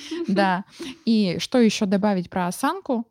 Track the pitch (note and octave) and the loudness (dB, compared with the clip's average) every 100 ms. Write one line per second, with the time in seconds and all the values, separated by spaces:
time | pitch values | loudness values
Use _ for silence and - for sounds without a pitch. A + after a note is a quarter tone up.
0 | - E4 D#4 G3 G3 F3+ - - E4+ - | -10 -6 0 2 2 0 -4 -12 -14 -6
1 | - A3 F#3+ E3 - B3+ A3+ - G3 G3 | 0 2 2 -2 0 4 4 4 0 0
2 | G#3 F#3+ F3 F#3 F3 - C#4 F#4+ - A#3 | 2 0 -2 -4 -4 -2 -4 -2 -4 -4
3 | A#3 | -4